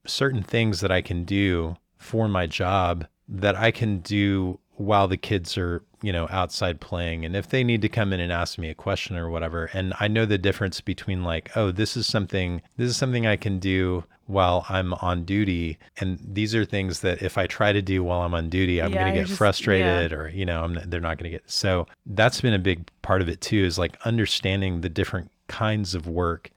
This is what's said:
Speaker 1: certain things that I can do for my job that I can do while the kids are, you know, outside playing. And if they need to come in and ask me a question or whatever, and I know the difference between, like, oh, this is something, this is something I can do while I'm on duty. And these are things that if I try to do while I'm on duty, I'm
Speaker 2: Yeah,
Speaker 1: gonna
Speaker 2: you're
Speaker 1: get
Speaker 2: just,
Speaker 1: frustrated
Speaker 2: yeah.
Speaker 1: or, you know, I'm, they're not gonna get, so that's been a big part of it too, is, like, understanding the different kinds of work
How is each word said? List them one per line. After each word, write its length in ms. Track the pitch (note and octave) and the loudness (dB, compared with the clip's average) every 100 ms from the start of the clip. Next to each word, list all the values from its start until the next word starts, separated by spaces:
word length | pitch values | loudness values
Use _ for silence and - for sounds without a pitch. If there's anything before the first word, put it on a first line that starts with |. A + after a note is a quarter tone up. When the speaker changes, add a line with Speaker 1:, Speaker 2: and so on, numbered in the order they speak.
| - | -8
Speaker 1:
certain 380 | - C3+ C3 | 0 0 0
things 360 | F#2 A#2 A2 F#2 | 0 2 2 2
that 100 | G2 | 2
I 100 | F#2 | 2
can 240 | - F2 F2 | 0 -4 -2
do 500 | G2 G2 F2 E2 E2+ _ _ | 2 2 2 0 -6 _ _
for 300 | - A2+ A2 | -4 0 2
my 200 | F#2+ F2 | 2 0
job 580 | - F2+ G2 F2 E2+ E2 _ - | -2 0 2 2 0 -6 _ -12
that 260 | G2+ G2+ G2 | 0 2 4
I 140 | A2+ | 2
can 280 | - A2+ G2+ | 2 0 -2
do 600 | E2+ G#2 G2+ G2 F#2 F#2 _ - | -2 0 2 2 0 -4 _ -6
while 320 | G2+ G#2 G2 | 2 4 4
the 100 | F#2 | 0
kids 380 | - G2+ E2+ - | -2 -4 -2 -2
are, 260 | F2+ E2+ - _ | -2 -2 -6 _
you 100 | G#2+ | -4
know, 160 | F2 E2 | -2 -2
outside 500 | F#2+ F2+ - F#2+ E2 | -2 -2 -2 -2 -4
playing. 420 | - F2+ E2+ E2 D#2+ | -6 -4 -4 -4 -4
And 100 | F#2+ | -4
if 140 | - | -2
they 140 | C3+ | 0
need 180 | B2 A#2 | 2 2
to 60 | G#2+ | 0
come 220 | - G2+ | 0 0
in 60 | F#2 | 0
and 120 | F2 | 0
ask 260 | F2 F2 - | 0 -2 -4
me 120 | E2 | -8
a 40 | D#2 | -6
question 400 | - F#2+ - F2+ | -4 -4 -4 -6
or 140 | E2 | -4
whatever, 360 | E2 E2 E2 E2 | -4 -4 -4 -4
and 200 | F#2+ F#2 F#2 | -4 -4 -2
I 80 | G#2 | 0
know 180 | G#2+ A2+ | 2 2
the 140 | G#2 | 2
difference 420 | F#2+ F#2 F#2+ - | 2 0 -2 -4
between, 420 | - - - F#2 | -6 -6 -4 -2
like, 280 | F2 E2 - - | -2 -2 -4 0
oh, 140 | G#2 | 0
this 240 | F2+ G#2+ - | 2 -2 -2
is 120 | - | -2
something, 540 | A2 F#2+ G2 F2+ F2 - - | 0 0 0 -2 -4 -6 -4
this 120 | A#2+ | -2
is 80 | A#2+ | 0
something 300 | C3+ B2 A2+ | 0 2 2
I 80 | G2+ | 2
can 240 | G#2+ F#2+ | 0 -2
do 440 | F#2+ F#2+ F#2 F2+ - _ - | 2 2 2 0 -6 _ -2
while 400 | G2 F2+ F2+ - | 2 4 4 0
I'm 260 | F#2+ F#2 F2+ | -2 -2 -2
on 300 | F2+ F2 E2+ | -2 -2 0
duty. 520 | G2+ G2+ F2 E2 D#2 - - | 0 2 0 -2 -6 -12 -6
And 200 | F#2+ F2+ | -4 -4
these 320 | - G2 G#2+ A2 | -6 -4 0 0
are 100 | G2+ | 0
things 360 | G2+ F#2+ E2+ | -2 -2 -2
that 200 | F#2+ F2 | -2 -2
if 160 | F#2 - | -2 -2
I 80 | F#2 | -2
try 260 | - G#2 | 2 2
to 100 | G#2 | 4
do 200 | F#2+ F#2+ | 2 0
while 180 | F2+ F2 | 0 0
I'm 120 | F2 | 0
on 160 | F2 E2 | -2 0
duty, 320 | F#2 F#2 F2 | 2 2 2
I'm 100 | E2 | 0
Speaker 2:
Yeah, 80 | F#2 | 0
Speaker 1:
gonna 80 | F#2+ | 0
Speaker 2:
you're 80 | F#2+ | 0
Speaker 1:
get 40 | F#2+ | -2
Speaker 2:
just, 100 | G2 | 2
Speaker 1:
frustrated 760 | G#2 F#2+ - F#2+ F2+ F2+ E2+ | 2 2 4 4 4 2 0
Speaker 2:
yeah. 60 | D#2 | -2
Speaker 1:
or, 120 | D#2 | -6
you 160 | F2+ F2+ | -4 -2
know, 180 | E2 | -2
I'm, 160 | E2 E2+ F2 | -2 -4 -4
they're 100 | F2 | -4
not 180 | E2 D#2+ | -4 -4
gonna 100 | F2 | -6
get, 140 | E2 - | -10 -6
so 400 | - G2+ F2+ E2+ - - | -2 0 0 -2 -8 -6
that's 340 | G2+ A#2 - | 2 4 4
been 120 | B2+ G#2+ | 2 2
a 40 | |
big 300 | F#2 F2 E2+ _ | 2 0 -4 _
part 180 | - F#2+ | 0 2
of 80 | F2 | 2
it 120 | - | -2
too, 220 | - A2 | 0 2
is, 140 | F#2 F2 | 4 2
like, 200 | E2+ - A#2 | -2 -2 -2
understanding 760 | A#2 G2+ - F#2+ F#2+ F#2+ F2 | 0 0 0 0 0 0 -2
the 80 | F2 | -2
different 400 | D#2 F#2 F#2+ F2+ _ - | -2 -2 -2 -8 _ -16
kinds 460 | - A2 G#2+ F#2+ | -4 0 0 -2
of 140 | F2+ D#2+ | -4 -4
work 420 | E2 F2 E2 - | -2 0 -2 -8